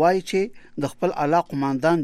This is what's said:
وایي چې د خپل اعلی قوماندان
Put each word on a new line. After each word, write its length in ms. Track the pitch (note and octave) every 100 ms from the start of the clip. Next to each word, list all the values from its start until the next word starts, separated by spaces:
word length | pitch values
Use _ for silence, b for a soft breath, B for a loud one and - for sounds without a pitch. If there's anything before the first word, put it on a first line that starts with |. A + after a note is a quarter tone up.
وایي 180 | E3 F#3+ -
چې 140 | F#3+ G#3 - B B
د 80 | C#3+
خپل 220 | - F3+ -
اعلی 160 | D3 E3 -
قوماندان 560 | C#3 C#3 C3+ D3+ E3+